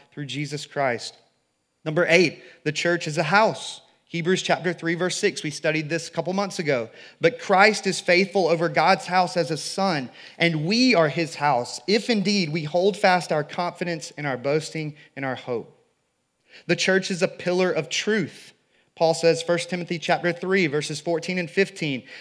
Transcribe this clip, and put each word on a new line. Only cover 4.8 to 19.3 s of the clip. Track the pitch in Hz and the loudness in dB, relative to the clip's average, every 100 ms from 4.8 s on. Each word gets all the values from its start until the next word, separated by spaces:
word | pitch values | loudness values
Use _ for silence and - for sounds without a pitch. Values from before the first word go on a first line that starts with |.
| 165 | -4
verse | 170 180 - | -2 -2 0
six, | 202 - | -2 -2
we | 156 | -8
studied | 143 160 156 151 | -4 -2 -2 -2
this | 165 - | -6 -4
a | |
couple | - 165 | -6 -4
months | 190 196 190 | -2 -4 -4
ago. | 147 127 110 - - - | -2 -2 -2 -12 -20 -2
"But | 160 160 | 0 0
Christ | - 190 214 208 | 2 6 6 4
is | 196 175 | -2 -2
faithful | - 180 190 202 160 | 2 4 4 2 2
over | 165 165 | 2 2
God's | 160 165 190 - | 2 4 2 2
house | 185 175 175 | 0 2 0
as | 147 | -2
a | 151 | -4
son, | - - 196 151 123 - - - | -6 -2 0 -2 -4 -12 -18 0
and | 170 156 | 0 2
we | 156 233 254 | 0 2 4
are | 185 151 | 4 2
his | 151 156 | 0 -4
house, | - 147 123 123 - - | -2 0 0 -2 -6 0
if | 214 202 | 0 2
indeed | 220 190 202 160 | 0 0 0 0
we | 160 | -4
hold | 151 180 196 190 | -2 0 0 2
fast | 196 180 170 | 2 2 2
our | 160 | -2
confidence | 151 - 175 - 175 165 - - | -2 -4 -6 -4 -6 -6 -8 -8
and | |
our | 147 123 | -6 -4
boasting | 135 156 151 160 151 147 - - | -2 -2 -2 -8 -8 -10 -18 -8
and | |
our | 135 | -6
hope." | 123 - 120 - _ _ _ _ _ _ _ _ - - | -6 -6 -6 -8 _ _ _ _ _ _ _ _ -10 -4
The | |
church | 170 - 190 190 | 0 2 2 0
is | 180 | -2
a | 180 | -2
pillar | - 180 180 185 | -2 -2 0 0
of | 160 151 | 0 -4
truth. | - - 214 127 - - _ _ _ _ | -4 0 0 -2 -8 -20 _ _ _ _
Paul | - 165 | 0 0
says, | 165 165 | 4 4